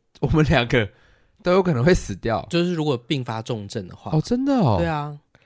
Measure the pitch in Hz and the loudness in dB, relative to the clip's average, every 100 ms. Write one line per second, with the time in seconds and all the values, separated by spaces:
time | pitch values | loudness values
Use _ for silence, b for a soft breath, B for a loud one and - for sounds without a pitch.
0 | _ _ 147 151 156 147 120 127 101 b | _ _ 2 4 4 2 2 0 0 b
1 | b b b b 175 185 180 123 143 - | b b b b 0 2 2 2 4 2
2 | - 95 113 110 - 170 175 170 151 123 | 0 -6 -4 -4 -2 -2 -2 -2 -2 -2
3 | - 143 123 113 110 113 101 117 87 87 | -4 -6 -4 -8 -6 -8 -6 -10 -10 -14
4 | - 156 - 247 277 262 220 196 165 151 | -2 -2 0 -2 0 2 2 2 0 -4
5 | 147 147 _ b | -8 -12 _ b